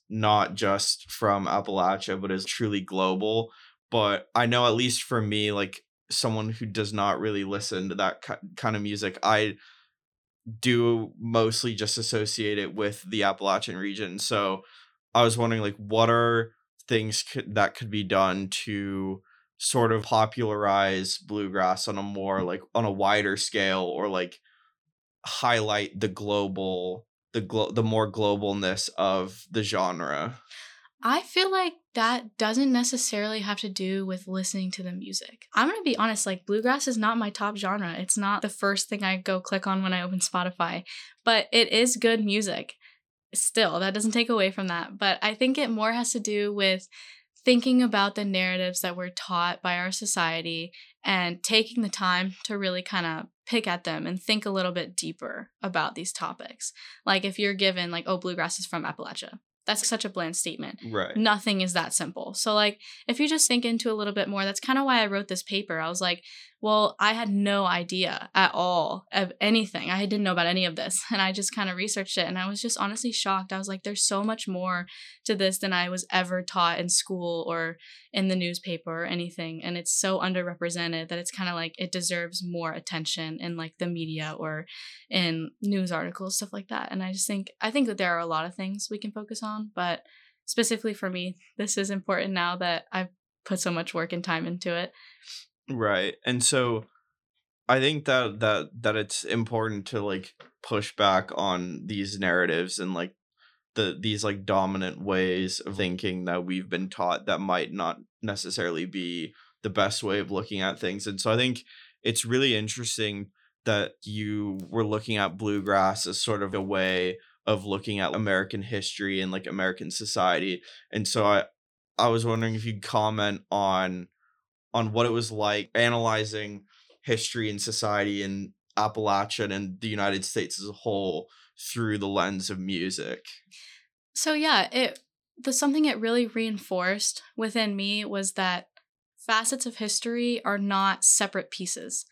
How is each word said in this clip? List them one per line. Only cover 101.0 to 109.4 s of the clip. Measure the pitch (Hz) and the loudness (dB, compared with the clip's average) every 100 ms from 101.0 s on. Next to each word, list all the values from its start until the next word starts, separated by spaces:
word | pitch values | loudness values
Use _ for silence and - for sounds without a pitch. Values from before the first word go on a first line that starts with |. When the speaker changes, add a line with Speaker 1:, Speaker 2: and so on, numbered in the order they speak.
| 101 95 95 73 | 4 4 2 0
Speaker 1:
on | 95 90 90 76 98 | 0 0 -2 -8 -6
these | 101 98 98 | -4 -4 0
narratives | 92 90 85 80 92 104 | 2 4 4 2 0 -4
and, | 92 | -4
like, | 87 92 _ _ _ _ _ _ 113 | -4 -4 _ _ _ _ _ _ -2
the, | 95 80 | 0 0
these, | 107 104 | -2 0
like, | 107 98 98 | -2 -2 2
dominant | 98 95 95 92 - | 4 4 0 -4 -4
ways | 98 95 92 90 92 - | 0 2 2 2 -2 -4
of | - 98 | -6 -2
thinking | 90 90 101 92 90 | -2 -2 -4 -2 -2
that | 90 90 | -2 -2
we've | 92 - | -4 -4
been | 90 95 | -4 -4
taught | - 87 80 104 | -2 -2 0 -2
that | 85 | -2
might | 98 90 67 | 0 0 0
not | 95 85 - - _ | -4 -4 -4 -12 _
necessarily | 107 98 92 - 87 80 90 | -6 -6 -6 -4 -2 -2 -6
be | 98 87 87 78 - | -6 -6 -6 -10 -14